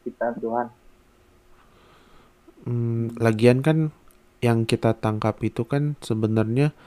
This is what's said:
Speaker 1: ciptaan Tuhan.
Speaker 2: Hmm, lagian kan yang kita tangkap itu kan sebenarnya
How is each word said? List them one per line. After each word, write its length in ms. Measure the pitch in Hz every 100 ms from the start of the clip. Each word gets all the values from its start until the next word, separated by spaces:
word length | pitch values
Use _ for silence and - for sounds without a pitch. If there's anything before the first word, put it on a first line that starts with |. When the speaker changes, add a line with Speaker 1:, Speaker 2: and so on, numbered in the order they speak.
Speaker 1:
ciptaan 340 | 120 - 117 120
Tuhan. 320 | 113 117 117 - - - _ _ _ _ _ - _ _ - - _ - _ _ - -
Speaker 2:
Hmm, 480 | 127 120 117 117 117 -
lagian 480 | 113 110 117 127 147
kan 240 | 160 156 - - _ _ -
yang 260 | 117 117 113
kita 280 | 113 117 110
tangkap 460 | 110 107 110 -
itu 240 | 110 - 117
kan 320 | 143 147 147
sebenarnya 760 | - 110 110 110 110 120 147 -